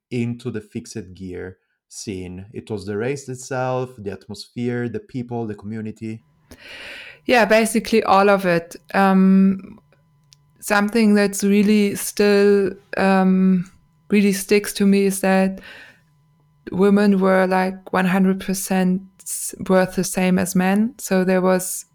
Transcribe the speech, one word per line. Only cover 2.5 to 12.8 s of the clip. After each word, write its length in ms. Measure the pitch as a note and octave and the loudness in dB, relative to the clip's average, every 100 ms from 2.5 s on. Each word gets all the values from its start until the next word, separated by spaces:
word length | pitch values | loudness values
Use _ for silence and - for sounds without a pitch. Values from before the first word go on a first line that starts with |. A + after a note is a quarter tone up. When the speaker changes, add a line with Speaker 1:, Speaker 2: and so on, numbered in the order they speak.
Speaker 1:
It 180 | A2+ - | -16 -12
was 160 | G#2+ F#2 | -12 -8
the 100 | G#2 | -6
race 320 | A#2+ C#3 - | -6 -8 -10
itself, 640 | B2+ - C3 B2+ B2+ B2+ B2+ | -14 -10 -6 -4 -4 -6 -10
the 140 | G2 | -12
atmosphere, 760 | F#2+ - G2+ - B2 A#2+ A#2+ A#2+ | -12 -14 -18 -14 -8 -6 -4 -6
the 120 | G#2 | -8
people, 460 | - C3 A#2+ A#2+ A2+ | -10 -12 -8 -8 -8
the 80 | |
community? 680 | G#2 G2+ A2 G#2+ G#2+ A2+ A2+ _ _ _ - - - - - - - | -10 -12 -12 -12 -12 -12 -12 _ _ _ -20 -20 -20 -18 -18 -20 -10
Speaker 2:
Yeah, 200 | - B3 | 0 2
basically 580 | G#3 A3 A3 A3+ - A3 | 4 4 2 -2 0 0
all 260 | - G3 G3+ | 4 4 4
of 160 | G3 F#3 | 4 2
it. 300 | E3+ E3+ - - | 0 -2 -16 -4
Um, 840 | G3 G3 F#3+ F#3+ F#3+ F#3+ F#3+ - - _ _ _ _ _ _ _ _ | 2 4 6 6 6 4 2 -6 -20 _ _ _ _ _ _ _ _
something 520 | - G#3 G#3 A#3 G#3+ | -2 0 0 2 4
that's 320 | G#3 G3+ G3 | 4 2 0
really 500 | G3+ G3+ G#3 G#3+ G3+ | 0 2 4 2 2
still, 800 | F#3+ - - G#3 G3+ G3+ G3+ G3 - | -2 -6 0 2 4 4 4 0 -6